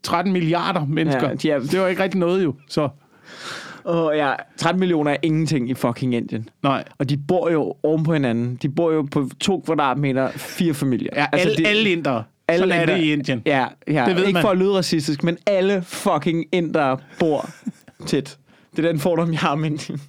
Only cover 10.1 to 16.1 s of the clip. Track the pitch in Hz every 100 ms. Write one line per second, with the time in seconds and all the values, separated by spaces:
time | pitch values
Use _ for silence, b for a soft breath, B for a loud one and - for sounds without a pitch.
10.1 | 131 135 - - - 170 151 135 120 -
11.1 | 143 147 - 180 143 165 208 214 170 147
12.1 | 120 110 _ - 170 190 170 165 185 156
13.1 | 151 - 127 151 135 120 - - 151 123
14.1 | - 196 175 220 185 190 190 - 165 143
15.1 | 143 170 170 - 196 190 196 175 - 202